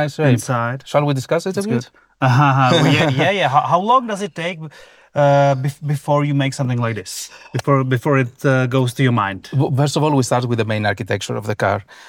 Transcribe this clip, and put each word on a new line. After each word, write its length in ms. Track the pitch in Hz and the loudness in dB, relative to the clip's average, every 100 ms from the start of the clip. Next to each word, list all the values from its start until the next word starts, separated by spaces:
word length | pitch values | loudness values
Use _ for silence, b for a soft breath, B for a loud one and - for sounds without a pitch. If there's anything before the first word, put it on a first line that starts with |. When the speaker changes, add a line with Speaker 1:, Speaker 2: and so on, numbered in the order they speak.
Speaker 1:
nice 120 | 151 | -4
shape. 180 | 151 151 | 0 2
Speaker 2:
inside. 500 | 120 - 123 117 135 - | 2 0 -4 -4 -6 -4
Speaker 1:
Shall 180 | 147 | 0
we 80 | 147 | 0
discuss 320 | 135 - 165 185 | -2 -2 -2 -2
it 100 | 190 | -4
a 40 | |
Speaker 2:
It's 60 | 202 | -2
Speaker 1:
bit? 80 | |
Speaker 2:
good. 120 | 123 - _ b b | -4 -4 _ b b
Uh-huh, 200 | 131 127 | 2 4
uh-huh. 440 | 147 131 131 165 156 | 4 4 4 4 4
Speaker 1:
<laughs> 60 | - | 2
Speaker 2:
Yeah, 120 | 160 135 | 2 2
yeah, 80 | 165 202 | 0 2
yeah. 80 | 147 | 2
How, 120 | 139 127 | 2 2
how 80 | 170 | 2
long 260 | 208 254 233 | 2 2 0
does 120 | 202 | -6
it 120 | 202 | -8
take, 240 | 170 170 170 156 B B B B | -6 -8 -8 -12 B B B B
uh, 400 | 143 143 143 139 135 | 0 4 4 4 0
bef-, 160 | 143 - 147 | -2 -6 -4
before 380 | 147 - 147 147 | -4 -2 0 0
you 80 | |
make 180 | 139 135 | 0 -2
something 280 | 135 127 120 117 | -4 -4 -2 -4
like 100 | 107 | -6
this? 340 | 92 - - B B | -10 -12 -14 B B
Before, 320 | 127 - 135 | -6 0 0
before 340 | 131 127 156 135 | 0 -2 0 0
it, 260 | 123 - | -2 -2
uh, 220 | 143 131 127 | 0 0 0
goes 260 | 135 127 | 0 -2
to 80 | - | 0
your 100 | 131 | 0
mind? 360 | 117 98 95 - | 0 -2 -6 -6
Speaker 1:
W-, 220 | 131 156 135 | -2 0 0
first 200 | 143 160 | 0 0
of 60 | |
all, 100 | 151 139 | 0 0
we 60 | |
start 220 | 123 123 123 | 0 0 0
with 80 | 120 | -2
the 60 | 110 | -2
main 180 | 107 | -2
architecture 520 | 107 101 107 101 - 117 | -2 -4 -4 -6 -4 -6
of 100 | 107 | -6
the 80 | |
car. 280 | 104 101 101 - B | -4 -2 -2 -6 B